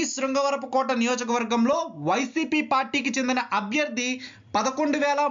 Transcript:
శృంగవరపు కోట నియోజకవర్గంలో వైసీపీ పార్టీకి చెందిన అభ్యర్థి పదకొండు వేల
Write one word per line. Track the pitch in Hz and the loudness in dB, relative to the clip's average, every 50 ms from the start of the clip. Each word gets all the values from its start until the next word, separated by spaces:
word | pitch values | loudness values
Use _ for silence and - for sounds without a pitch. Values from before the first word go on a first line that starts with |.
| 320 - - | 0 -2 -2
శృంగవరపు | 262 262 269 262 277 277 277 277 277 277 - - | -4 -2 0 0 2 2 2 0 -2 -4 -2 0
కోట | 262 262 - 254 233 226 | 0 2 2 0 0 2
నియోజకవర్గంలో | 240 254 233 240 226 233 247 233 208 233 233 226 254 294 330 330 302 185 147 147 160 | 0 0 -2 0 0 0 0 0 0 2 2 4 4 4 2 0 -4 -8 -4 -2 0
వైసీపీ | 185 240 277 - - 320 320 - 302 302 - - 277 | 0 0 0 -2 -2 -4 -2 0 0 0 0 2 0
పార్టీకి | 262 269 269 - 285 254 269 233 269 | 0 0 0 -2 -2 -2 -2 -2 -2
చెందిన | 254 247 254 254 - - 190 208 | 0 0 0 0 -2 -2 -2 -2
అభ్యర్థి | 202 202 226 302 294 294 226 247 247 254 254 254 - - - - - - - | -2 0 0 0 -2 -2 -2 -4 -4 -4 -4 -6 -8 -14 -18 -20 -16 -4 -2
పదకొండు | 208 214 262 262 277 311 285 285 302 285 | 0 0 0 0 2 2 2 2 2 2
వేల | 285 285 285 294 277 | 2 2 2 2 0